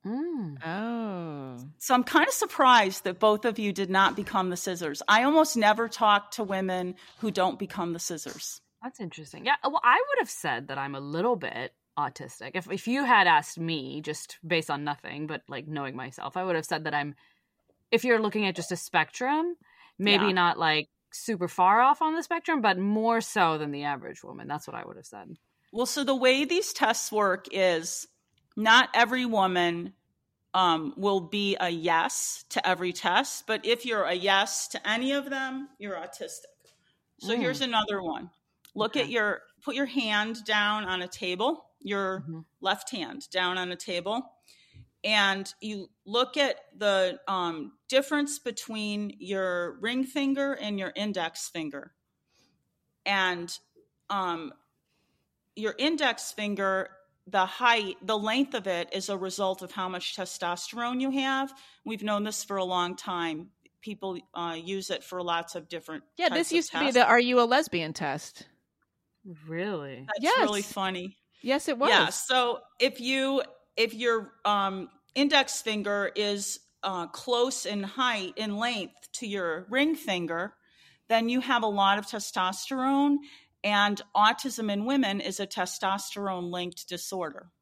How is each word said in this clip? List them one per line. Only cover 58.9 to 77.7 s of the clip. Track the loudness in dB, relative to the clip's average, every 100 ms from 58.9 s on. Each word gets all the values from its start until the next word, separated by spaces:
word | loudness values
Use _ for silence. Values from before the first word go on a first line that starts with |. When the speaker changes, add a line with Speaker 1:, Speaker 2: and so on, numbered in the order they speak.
Speaker 3:
is | -6 -4
a | -4
result | -6 -2 -2 -2
of | -8
how | -6 -6
much | -6 -8 -8
testosterone | -8 -6 -4 -4 -8 -6 -4 -2
you | -2
have. | -2 0 -2 -4 -8 -20 _
We've | -10 -6
known | -2 -2
this | -2 -6
for | -6 -4
a |
long | 0 0 0 -2
time. | -6 -4 -4 -4 -10 _ _ _
People, | -14 -8 -8 -8 -10
uh, | -8 -6 -6
use | -6 -6 -4
it | -6
for | -6 -6
lots | -2 -2 -2
of | -10 -10
different | -12 -10 -14 _ -2
Speaker 2:
Yeah, | 0
Speaker 3:
types | 0
Speaker 2:
this | 0
Speaker 3:
of | 0
Speaker 2:
used | 0
to | 0
be | 2
Speaker 3:
tests. |
Speaker 2:
the | 6
"Are | 8 6
you | 6 4
a |
lesbian?" | 4 4 2 -4 -4
test. | -4 -4 -4 -8 -20 -20 _ _ _ _ _ _ _ -20 -18 -10
Speaker 1:
Really? | -6 -4 -4 -6 -12 -8
Speaker 3:
That's | -2
Speaker 2:
Yes. | 2 4
Speaker 3:
really | 4 0
funny. | -4 -4 -4 -4 -8 -14 _ _
Speaker 2:
Yes, | -2 -2 0
it | 0
Speaker 3:
Yeah, | 6 6 6
Speaker 2:
was. |
Speaker 3:
so | 0 0 2 2 -2 -8 _
if | 0 0
you, | -2 0 2 0 -2 -12 _ 0
if | 0
your, | 2 0 0 -2 _
um, | 0 2 0 -4 -10 _ _
index | 0 4 4 2 -2
finger | -4 -2 0 0 -2 0
is, | 0 -2 -4 -10 _ _
uh, | -6 -4 -6
close | -10 -2 2 2 0
in | -6